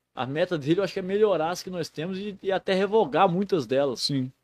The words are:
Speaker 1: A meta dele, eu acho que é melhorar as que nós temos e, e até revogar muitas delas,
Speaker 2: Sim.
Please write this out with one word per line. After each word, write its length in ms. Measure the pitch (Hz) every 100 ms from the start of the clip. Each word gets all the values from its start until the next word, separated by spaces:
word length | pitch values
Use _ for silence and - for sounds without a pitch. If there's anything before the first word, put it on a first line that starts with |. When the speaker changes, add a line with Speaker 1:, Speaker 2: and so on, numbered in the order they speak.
| _
Speaker 1:
A 120 | - 127
meta 300 | 147 185 175
dele, 220 | 135 175
eu 60 |
acho 80 | 196
que 80 | -
é 20 |
melhorar 480 | 185 202 214 175 160
as 120 | 180
que 60 | -
nós 200 | 180 156
temos 280 | - 165 190
e, 220 | 208 190
e 100 | 190
até 200 | 185 -
revogar 560 | 185 196 214 175 151 190
muitas 380 | 170 202 180 117
delas, 340 | 127 143 117
Speaker 2:
Sim. 300 | - 139 131 -